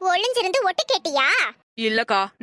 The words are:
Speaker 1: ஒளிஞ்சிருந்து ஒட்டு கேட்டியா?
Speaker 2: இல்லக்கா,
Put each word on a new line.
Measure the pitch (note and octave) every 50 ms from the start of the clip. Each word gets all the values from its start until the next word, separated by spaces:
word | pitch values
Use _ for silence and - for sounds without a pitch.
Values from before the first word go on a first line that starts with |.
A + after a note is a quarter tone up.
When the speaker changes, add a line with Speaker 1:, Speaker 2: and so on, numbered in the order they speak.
Speaker 1:
ஒளிஞ்சிருந்து | F#4 F#4 F4 F#4 G#4+ B4 B4 A#4+ G4 F#4+ F#4 C5+ A4+ F#4
ஒட்டு | F4 - C#5+
கேட்டியா? | - C5 F#4+ - D#4+ C#4 C#4 C4 D4+ G#4+ B4+ D#4+ A3 - _ _ _ _ A3+ A3+
Speaker 2:
இல்லக்கா, | A3 A3 A3+ A#3 - G#3+ G3 G3 G3 _ _